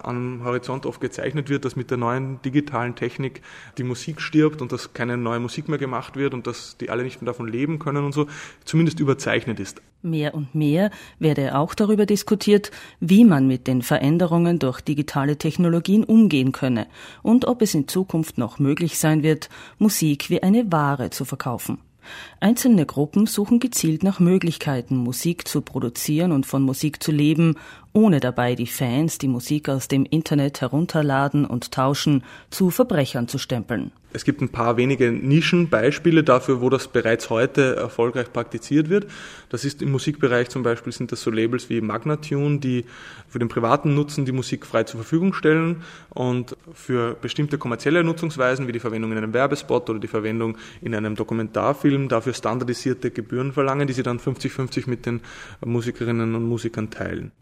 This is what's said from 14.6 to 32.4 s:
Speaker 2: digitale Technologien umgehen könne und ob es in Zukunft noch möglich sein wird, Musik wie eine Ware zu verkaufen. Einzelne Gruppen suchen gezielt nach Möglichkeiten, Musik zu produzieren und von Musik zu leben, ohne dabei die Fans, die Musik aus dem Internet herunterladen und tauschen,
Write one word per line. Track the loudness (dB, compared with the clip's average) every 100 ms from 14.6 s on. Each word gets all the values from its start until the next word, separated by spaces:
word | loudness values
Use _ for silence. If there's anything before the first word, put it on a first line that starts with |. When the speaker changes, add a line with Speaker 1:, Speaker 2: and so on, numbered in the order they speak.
| 0 -2
Speaker 2:
digitale | -4 -2 -2 0 0 0
Technologien | -2 2 2 2 4 4
umgehen | 6 8 8 6 2
könne | 0 0 0 -2 -10 -20 -6
und | 2 4 4
ob | 2
es | 2
in | 2 0
Zukunft | -2 0 -2 -2 -4
noch | -6 0
möglich | 0 2 -2 0
sein | 2 4
wird, | 4 0 -2 -18 -20 0
Musik | 2 2 0 0 0
wie | 0
eine | 4 4 4
Ware | 2 2 0 -4
zu | -6 -8
verkaufen. | -6 -6 -6 -6 -8 -10 _ -20 -18 -18 -2
Einzelne | 2 4 6 4 4
Gruppen | 0 0 2 2
suchen | 0 2 2
gezielt | 2 0 0 2
nach | 0 4
Möglichkeiten, | 4 4 2 -2 -2 -4 -2 -2
Musik | -2 -2 -2 -4 -4
zu | -4
produzieren | -4 -4 -4 -4 -2 0 2
und | 2 0
von | 0
Musik | 0 0 -2 -2
zu | -2
leben, | 2 2 4 2 2 -6 -20 -2
ohne | 4 6 4
dabei | 2 0 0
die | 0 -4
Fans, | -2 -2 0 0 -2
die | -2
Musik | -2 -2 -4 -2
aus | -4 0
dem | 0 2
Internet | 0 0 0 0 -2
herunterladen | -2 0 0 0 2 2 2 2 0
und | -2 -4
tauschen, | 0 0 2 2 2 0 -12